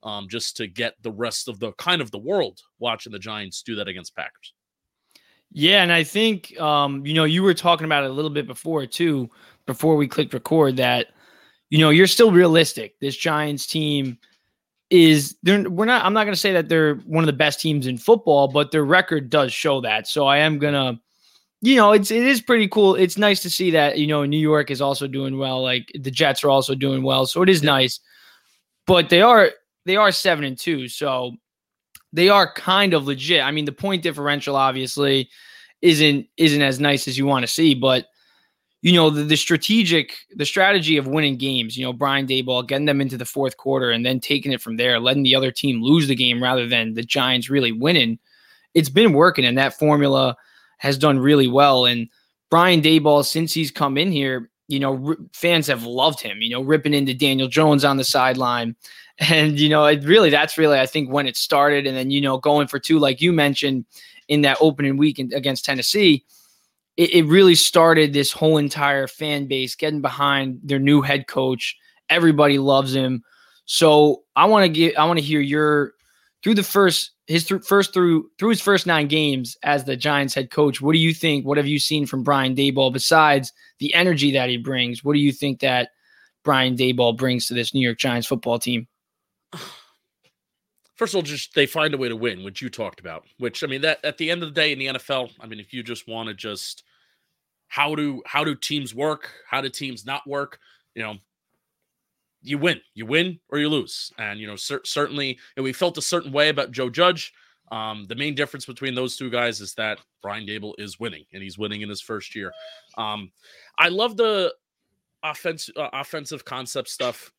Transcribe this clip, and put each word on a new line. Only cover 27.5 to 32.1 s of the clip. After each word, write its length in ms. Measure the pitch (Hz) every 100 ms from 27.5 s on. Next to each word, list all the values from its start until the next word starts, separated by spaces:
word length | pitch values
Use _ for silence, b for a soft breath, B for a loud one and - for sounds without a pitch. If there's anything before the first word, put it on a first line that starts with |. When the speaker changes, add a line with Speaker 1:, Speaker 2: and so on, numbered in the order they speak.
| 180
Speaker 1:
Yeah. 80 | 147
Speaker 2:
nice, 300 | 135 127 - b b b b b b _ _ -
but 220 | 180 156
they 140 | 170
are, 300 | 226 233 185 - _ _ -
they 120 | 196
are 160 | 214
seven 320 | - 190 160 139
and 120 | 127
two. 300 | - 151 127
So 480 | - 147 131 123 120 _ _ _ _ _ - _